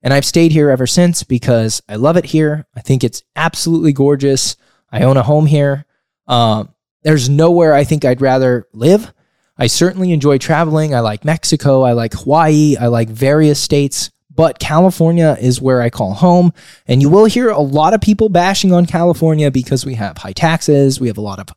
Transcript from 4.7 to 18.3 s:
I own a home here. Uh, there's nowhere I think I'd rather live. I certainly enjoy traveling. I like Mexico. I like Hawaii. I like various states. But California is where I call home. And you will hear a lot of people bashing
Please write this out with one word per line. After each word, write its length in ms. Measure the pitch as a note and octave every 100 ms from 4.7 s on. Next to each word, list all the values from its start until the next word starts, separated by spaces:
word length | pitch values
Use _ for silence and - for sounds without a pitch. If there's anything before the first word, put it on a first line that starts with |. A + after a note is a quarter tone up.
| _ _
I 120 | A2
own 120 | B2+ C3+
a 60 |
home 240 | A2 D3+ D#3
here. 400 | D3 C#3+ C#3 D3+ _ _ _ -
Uh, 360 | B2 A#2 A2 - _ _ _
there's 260 | D3+ D#3 B2
nowhere 460 | C#3+ E3 F3 D#3+ C#3+
I 80 |
think 200 | C3+ D3+
I'd 160 | C#3 B2+
rather 460 | C3+ C3 C3 B2 -
live. 400 | A2 B2+ G3+ - _ _ _ _ _
I 80 | A#2+
certainly 440 | - F3 F#3 F#3
enjoy 280 | D#3+ C#3 C3+
traveling. 560 | - D#3 E3 D#3 D#3 C3
I 60 |
like 220 | A2+ G#2
Mexico. 600 | D3 D#3+ - D#3 C#3+ C3
I 80 | B2+
like 240 | A#2+ A2+ A#2+
Hawaii. 600 | - D3+ D#3+ D3+ D3+ B2+
I 100 | A#2+
like 220 | A#2+ A2+
various 500 | A2+ C3+ D3+ D#3 C#3+
states. 500 | - D3 C#3 - - _ _
But 240 | C#3+ D#3+ -
California 800 | - D#3 F#3 - E3 E3+ D#3+ C#3
is 220 | B2 B2
where 220 | C3 B2+
I 80 | A#2+
call 240 | - G2+ G#2
home. 360 | F3+ F3 F3 - - - -
And 120 | B2+
you 100 | C#3+
will 160 | F#3 A3
hear 260 | A3 B3
a 80 | G#3
lot 340 | C#3+ C#3+ D#3
of 80 | G#3+
people 280 | - G#3
bashing 440 | A3